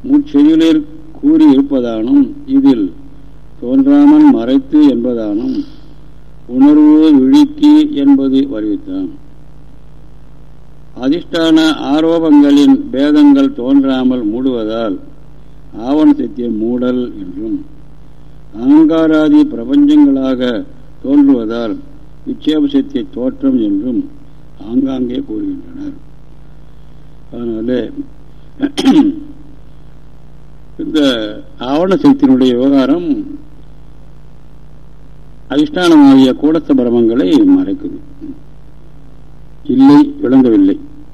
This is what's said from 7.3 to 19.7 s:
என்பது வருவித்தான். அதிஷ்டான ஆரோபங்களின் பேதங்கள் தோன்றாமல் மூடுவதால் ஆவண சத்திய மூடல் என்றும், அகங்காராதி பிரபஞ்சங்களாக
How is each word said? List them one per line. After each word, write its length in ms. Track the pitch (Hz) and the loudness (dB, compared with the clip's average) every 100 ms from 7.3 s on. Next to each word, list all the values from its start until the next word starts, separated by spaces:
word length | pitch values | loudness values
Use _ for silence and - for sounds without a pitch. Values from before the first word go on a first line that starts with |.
| 269 294 - - 151 156 143 | 4 2 2 4 4 2 0
என்பது 440 | 139 135 135 135 139 | 2 2 2 0 -2
வருவித்தான். 600 | 110 107 98 - 92 90 76 - - - - - - - - - - - - - - - - - - | -4 -6 -6 -8 -8 -10 -12 -20 -20 -20 -20 -20 -20 -20 -20 -20 -20 -20 -20 -20 -20 -20 -20 -20 -6
அதிஷ்டான 600 | 127 170 - 170 165 160 160 127 123 | -4 -4 -4 -2 2 2 2 -2 -2
ஆரோபங்களின் 920 | 147 165 165 160 147 143 143 139 135 120 | -2 0 0 2 4 4 4 4 2 0
பேதங்கள் 680 | 127 147 151 143 139 135 | -4 0 4 4 4 2
தோன்றாமல் 680 | - 123 139 135 131 127 127 | -4 0 0 0 -2 -2 -2
மூடுவதால் 720 | 107 113 131 123 107 113 113 92 - - - - - - - 104 | -4 -4 -4 -4 -6 -6 -6 -8 -12 -20 -20 -20 -20 -20 -18 -12
ஆவண 260 | 120 147 151 | -4 2 2
சத்திய 360 | 143 120 107 120 | 2 -2 -6 -6
மூடல் 480 | 110 113 123 123 127 123 | -4 -4 -2 -2 -4 -6
என்றும், 420 | 101 92 90 110 98 - - - - - - - - - | -10 -14 -10 -8 -8 -10 -20 -20 -20 -20 -20 -20 -20 -18
அகங்காராதி 840 | 107 123 151 156 160 160 156 156 151 | -6 2 4 4 2 2 2 4 2
பிரபஞ்சங்களாக 960 | 143 113 117 | 2 -2 -2